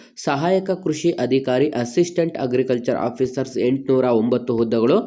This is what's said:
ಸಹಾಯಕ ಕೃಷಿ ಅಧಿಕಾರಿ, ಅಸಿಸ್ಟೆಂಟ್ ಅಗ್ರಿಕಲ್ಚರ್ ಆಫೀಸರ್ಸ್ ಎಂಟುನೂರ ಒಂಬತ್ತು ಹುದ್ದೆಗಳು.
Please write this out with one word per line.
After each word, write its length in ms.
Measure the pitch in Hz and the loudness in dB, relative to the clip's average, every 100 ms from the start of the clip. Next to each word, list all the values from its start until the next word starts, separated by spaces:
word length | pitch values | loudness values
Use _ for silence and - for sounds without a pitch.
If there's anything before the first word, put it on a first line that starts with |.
| - - | -20 -10
ಸಹಾಯಕ 560 | - 139 165 190 190 | -4 -2 0 0 0
ಕೃಷಿ 400 | 180 185 151 170 | -4 -4 -2 -2
ಅಧಿಕಾರಿ, 580 | - 123 135 131 127 151 | 0 0 0 2 2 2
ಅಸಿಸ್ಟೆಂಟ್ 680 | 123 120 180 175 175 165 - | 0 -2 0 0 0 -2 -2
ಅಗ್ರಿಕಲ್ಚರ್ 580 | 131 127 123 123 123 110 | -2 0 0 0 -2 -2
ಆಫೀಸರ್ಸ್ 600 | 110 120 127 135 127 - | -2 -2 -4 -2 -6 -2
ಎಂಟುನೂರ 460 | 120 135 135 131 | 0 0 0 2
ಒಂಬತ್ತು 540 | 127 117 113 120 120 117 | 4 2 2 0 0 0
ಹುದ್ದೆಗಳು. 400 | 117 117 117 190 | 0 2 4 2